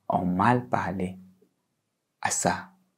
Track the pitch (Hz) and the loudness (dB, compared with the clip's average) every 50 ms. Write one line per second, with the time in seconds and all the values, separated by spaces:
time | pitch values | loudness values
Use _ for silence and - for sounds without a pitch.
0 | _ - - 98 95 90 90 90 98 117 123 123 123 - - 98 92 95 92 95 | _ -2 -2 0 0 0 2 4 4 4 4 2 2 -2 -2 -2 -2 -2 -4 -4
1 | 92 92 92 - - - - _ _ _ _ _ _ _ _ _ _ _ _ _ | -4 -6 -6 -10 -18 -20 -20 _ _ _ _ _ _ _ _ _ _ _ _ _
2 | _ _ _ _ - - - - - - - - - - - _ _ _ _ | _ _ _ _ -6 -4 -2 0 0 0 -2 -2 -6 -14 -20 _ _ _ _